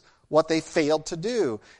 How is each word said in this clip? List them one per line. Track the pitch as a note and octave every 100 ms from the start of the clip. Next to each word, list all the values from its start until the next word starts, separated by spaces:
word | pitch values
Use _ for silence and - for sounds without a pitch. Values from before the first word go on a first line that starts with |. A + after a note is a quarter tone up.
| - _ -
what | D3+ D#3+
they | D#3+
failed | - F3 D3 D#3 D3
to | E3+
do. | G3+ B3 D3+ G#2+ -